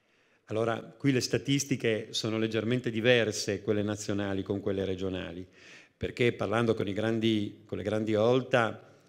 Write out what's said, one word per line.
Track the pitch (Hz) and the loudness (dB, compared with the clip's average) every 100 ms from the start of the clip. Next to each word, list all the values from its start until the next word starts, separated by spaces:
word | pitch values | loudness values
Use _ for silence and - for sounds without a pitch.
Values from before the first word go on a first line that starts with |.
| _ _ _ _ - | _ _ _ _ -6
Allora, | 107 113 110 | -2 0 -2
qui | - - 139 | -6 -2 0
le | 127 | 2
statistiche | - 120 - 139 139 127 117 107 113 | 2 -2 2 0 0 0 0 0 -2
sono | - 110 110 | -4 -2 0
leggermente | 113 110 107 127 123 | 0 0 0 0 0
diverse, | 110 120 120 107 104 - 98 | 0 4 6 4 0 -2 -2
quelle | 113 104 | 0 0
nazionali | 104 104 - 101 101 98 | 0 -4 -4 -2 -2 -2
con | 95 101 | -2 -4
quelle | 101 98 | -2 -2
regionali, | 95 92 95 92 85 85 92 - - - - _ | -2 -2 -4 -4 -6 -10 -14 -18 -20 -20 -20 _
perché | 92 - 123 | -8 0 0
parlando | - 98 110 117 | 2 0 2 2
con | 107 101 | 2 -2
i | |
grandi, | 98 110 113 113 107 104 - | -2 -2 2 2 2 -2 -8
con | - 98 | -10 -6
le | |
grandi | 95 107 110 | -2 -2 0
olta | 107 113 131 120 123 113 - - - | 2 4 2 2 2 2 -2 -14 -20